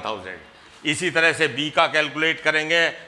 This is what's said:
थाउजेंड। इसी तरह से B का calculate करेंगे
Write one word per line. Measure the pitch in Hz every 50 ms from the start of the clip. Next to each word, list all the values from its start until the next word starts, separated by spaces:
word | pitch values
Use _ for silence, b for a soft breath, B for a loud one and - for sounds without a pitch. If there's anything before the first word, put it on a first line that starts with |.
| -
थाउजेंड। | 107 110 101 90 92 92 82 - - - - - - - - - 156
इसी | 170 - 180 175
तरह | 143 165 160 165 151
से | - 160 147
B | 120 123 147 151
का | 147 175 165
calculate | 147 147 156 151 147 135 151 160 160 156 156 -
करेंगे | 156 156 156 151 156 165 170 165 156 127 - -